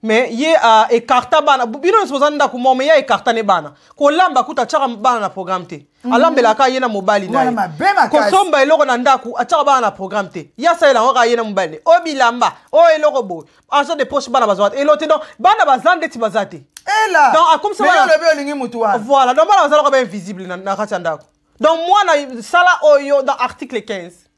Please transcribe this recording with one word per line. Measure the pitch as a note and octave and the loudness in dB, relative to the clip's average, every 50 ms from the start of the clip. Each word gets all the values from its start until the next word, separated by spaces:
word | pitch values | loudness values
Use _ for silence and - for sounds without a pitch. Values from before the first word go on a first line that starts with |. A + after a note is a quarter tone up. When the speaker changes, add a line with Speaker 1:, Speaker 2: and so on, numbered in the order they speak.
Speaker 1:
Mais | - A3 G#3+ A3+ B3+ A#3 | -2 0 0 0 0 0
ye, | A#3 A3+ C#4+ D#4 E4 D#4 - | -2 -4 0 2 2 4 4
ah, | A#3 A3 A3 A3 - | 6 6 4 4 4
ekarta | A#3+ A#3 A#3 - C4+ B3+ - - - D#4 | 0 -2 0 0 0 0 0 0 0 0
bana. | D4 D4 C#4 C4 B3 | 2 2 2 2 0
Bu-, | A#3 A3 C#4+ | -4 -6 -4
bino | C4+ F4+ G#4+ A4+ | -2 2 2 2
nyonso | G4 A#3 C#4 | 0 0 -2
boza | C#4 C#4 D4 | 0 0 0
ndako | D4+ D4 C#4+ C4+ C#4 B3+ | 0 0 -2 -2 -2 -2
moko, | B3 C4 C4 | 0 0 0
mais | B3+ C4 D4 | 0 2 2
ye | D#4+ D4 | 2 2
ekarta | - - A#3 F#3+ - - A3+ | 2 0 -4 -2 -2 -2 -2
ne | A3+ A3 | -2 0
bana. | G3+ F#3+ F3 D3+ D3 C3+ _ _ _ _ _ | 0 0 -2 -2 -8 -18 _ _ _ _ _
Kolamba | D4 C#4+ D4 E4 F#4 F4+ D4 C4 - | 0 0 2 2 0 2 2 -2 -2
kuta | C4 D#4 D4 | -2 -4 -6
atshaka | B3 A3 - D4+ C4+ C4 | -6 -2 -2 -2 -2 -2
bana | A#3+ G#3 G#3 C4 B3 A#3 | -6 -2 -2 -2 -2 0
na | G#3 F#3 | -4 -6
programme | - G3 F#3 E3 F#3+ F#3 F3 | -6 -8 -8 -6 -6 -8 -8
te. | C#3 F3 D3 C#3 _ _ _ _ | -10 -16 -18 -18 _ _ _ _
Speaker 2:
Mhm. | B3 B3+ | -2 0
Speaker 1:
Alambelaka | A#3 C#4+ E4 D#4+ C#4 A#3+ A3+ G#3+ - C4+ C4 | 2 2 2 2 2 2 2 2 2 0 0
ye | B3+ C4 | 0 -2
na | B3+ B3 | -4 -4
mobali | G#3+ G3+ F#3 G3 G#3 G3+ G3 F3+ | -4 -4 -2 -2 -2 -2 -2 -2
na | |
Speaker 2:
Mwana | A3 C4+ C4 B3+ | -2 -2 -2 -2
Speaker 1:
ye. | A#3+ | -2
Speaker 2:
mabe | A3+ G3 F3+ D#3 D3 D#4 F#4+ G4+ | -4 -6 -6 -6 -2 -2 0 2
makasi. | G4 C4+ G#3 - - G#3+ G#3 | 2 0 2 2 0 0 2
Speaker 1:
Kosomba | F4 F#4+ G4+ F4+ D4+ C#4+ | 2 2 2 2 2 2
eloko | C4+ C#4 D#4 D#4 D4 | 2 2 2 0 0
na | C4 B3 A#3+ | -2 -4 0
ndako, | B3 C#4 C4+ B3+ - A#3 A#3+ - | 2 0 0 0 -2 -10 -6 -6
atshaka | B3 A#3 F4 D#4 C#4+ | -4 -2 0 0 2
bana | C#4+ C#4 C4 | 2 2 2
na | A#3+ G#3 | 0 -2
programme | G3 - F#3+ F#3+ G3 G#3+ G3 F#3 | -4 -6 -12 -8 -6 -6 -6 -6
te. | - F#3 D3+ _ _ - | -10 -16 -16 _ _ -4
Ye | B3 E4+ | -2 -2
asalela | - E4+ E4+ C#4+ C4+ A#3 A3 | 0 2 2 2 4 4 2
ngo | B3 C4 | 2 2
ka | B3 A#3 | 2 2
ye | A#3 A#3+ | 2 2
na | A#3 A3+ | -2 -4
mobali | G#3+ G3+ F#3 F#3+ D#3+ | -4 -4 -4 -4 -4
ne. | D#3 D#3 _ | -8 -8 _
O | - E4 F4 F4 | 2 2 2 2
bilamba, | D#4+ D4+ C4+ B3+ A#3 A#3+ B3 A#3 F#3 - - _ _ | -2 -2 0 0 0 0 0 -2 -4 -4 -6 _ _
o | - D4+ E4+ E4+ D#4 | 2 4 4 4 4
eloko | D#4 D4+ D4+ C#4+ C4+ A#3 | 2 0 0 0 -2 -6
boye. | G3 F3 D#3+ D#3+ _ _ _ _ _ | -6 -10 -14 -14 _ _ _ _ _
Argent | - C#4+ C#4+ C#4+ E4 D4 | -2 -2 -2 -2 -4 -4
de | C4 | -4
poche | C4+ C#4+ C#4 C4+ - | -4 -4 -6 -6 0
bana | A#3+ C4+ A#3+ G#3+ | 0 0 2 2
bazwa | G3+ F#3 G#3 G3+ | 0 2 0 -2
te. | G#3 C4+ | 0 0
Elo | C#4+ D4 D4+ | 2 2 2
te, | D4 D#4 | 0 2
donc, | D4+ D#4 D4+ D#4 - - _ | -2 -2 -2 -2 -10 -18 _
bana | A3 F4+ G#4 A4 F#4+ | 2 2 2 2 2
baza | D4+ C4 B3+ - D#4+ F4+ | 0 0 0 2 0 0
ndeti | E4+ E4 - - A#3+ | 0 -2 -8 -6 -6
baza | A3+ G#3+ F3 A3 G3+ | -6 -4 -4 -4 -6
te. | G3+ F#3 D#3 C3+ _ _ - _ - G4+ G#4+ A4 G#4+ | -6 -10 -20 -20 _ _ -16 _ -4 0 0 0 2
Speaker 2:
Ela. | F#4 D#4+ D4 B3+ G#3 | 2 2 2 4 4
Speaker 1:
Donc, | D#4 E4+ D#4+ D#4 | 4 4 4 2
ah, | D4+ | 2
comme | - G#4 G#4 | 0 -6 -4
ça, | - G#4 | 0 0
Speaker 2:
Mais | - | 2
Speaker 1:
voilà. | F4+ - G4 F#4 D#4+ | 4 2 4 2 2
Speaker 2:
yo | D#4 | 2
lobi | E4 E4 | 2 0
olingi | D#4 C#4+ C#4+ C#4 D4 | 0 0 -2 -8 -6
mutu | C#4+ C4 A#3+ A#3+ A#3 | -8 -8 -8 -6 -4
wana. | A3+ G#3+ G3 A3 | -2 -2 -2 -2
Speaker 1:
Voilà, | G#3 A#3 C#4 C4+ C4+ B3 B3 | 0 0 2 2 4 2 2
donc | C#4+ D#4+ F4 | 0 2 2
bana | G#4 G4 E4+ | 4 2 2
baza | C#4+ D4 | 2 2
loko | D4 C#4+ C#4+ | 2 2 2
ba | C4+ C4 | 2 0
invisible | B3 F#3 E3+ G#3 F3 F3+ G#3 F3 F#3+ F3+ | -2 -2 -6 -12 -12 -12 -14 -14 -12 -12
na, | F3+ F#3+ | -12 -10
na | F#3+ G3 G3 | -6 -8 -6
kati | G3 G#3+ G#3 G#3+ | -6 -6 -6 -6
ya | F3+ | -6
ndako. | F3 E3 D#3 D3 - _ _ _ _ _ _ _ | -6 -6 -8 -8 -12 _ _ _ _ _ _ _
Donc, | A3+ D4+ E4 E4 E4 F4 | 0 0 0 0 0 2
mwana, | F#4+ G#4 G4+ F4+ D#4+ D4 C#4+ C4 C4 A#3 | 2 2 4 2 0 0 0 -6 -12 -14
sala | G#3+ - - E4+ F4+ F4+ F4 - - | -14 -2 0 2 4 4 2 2 4
oyo | D4+ D4 C#4 C#4+ C#4 C#4+ C#4 | 4 4 4 2 0 -2 -2
dans | C4+ B3+ - - | 0 -2 -4 -4
article | A#3+ B3+ - _ D4+ A#3+ C4 G#3+ | -4 -6 -6 _ -16 -10 -10 -10
quinze. | G3+ - G#3+ F#3+ E3+ F3+ F3 _ _ _ _ | -10 -8 -12 -12 -12 -14 -20 _ _ _ _